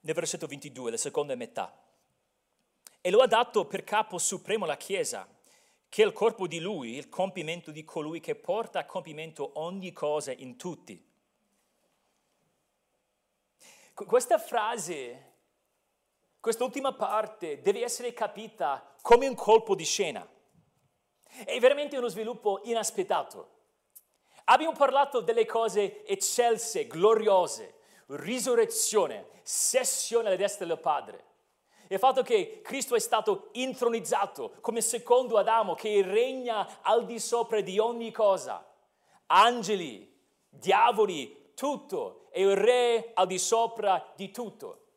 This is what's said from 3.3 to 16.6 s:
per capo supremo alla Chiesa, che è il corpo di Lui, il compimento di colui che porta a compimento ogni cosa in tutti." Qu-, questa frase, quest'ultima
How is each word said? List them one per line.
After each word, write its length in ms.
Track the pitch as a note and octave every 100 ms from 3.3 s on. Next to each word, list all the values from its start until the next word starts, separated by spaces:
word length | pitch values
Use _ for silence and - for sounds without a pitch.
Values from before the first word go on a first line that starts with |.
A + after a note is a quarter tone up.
| A3+ A#3+ G#3+ -
per 160 | F#3+
capo 360 | - G#3 G#3+ F3+
supremo 440 | - F#3+ - G#3+
alla 140 | F3 C#3+
Chiesa, 520 | - G3 D3+ G#2+ F#2 _ _ _ _ _ _
che 160 | -
è 20 | G#3
il 60 |
corpo 340 | - A3 A3 D#3+
di 140 | E3
Lui, 340 | E3+ G3 A#2
il 140 | B2+ C#3+
compimento 640 | - F#3+ F#3+ D3+ E3+ E3+
di 100 | D3+
colui 380 | D#3 E3+ D3+ E3
che 160 | D#3+ D3
porta 420 | - G3 A3+ F#3
a 80 | D3
compimento 720 | F#3 E3+ D3+ D#3+ D#3 C#3 D3+
ogni 340 | D#3+ G3 F#3
cosa 380 | - D3 D3+ C#3
in 260 | B2+ C3+ B2
tutti." 480 | F3+ D#3 - F#2 _ _ _ _ _ _ _ _ _ _ _ _ _ _ _ _ _ _ _ _ _ _ _ _ _ _ - - _
Qu-, 120 | - G3+
questa 320 | B3 B3 E4
frase, 960 | - A#3 G#3+ A#3+ D#3+ D#3+ B2 B2+ C3+ _ _ _ _ _ _ _ _ _ _ _
quest'ultima 540 | A3 A3+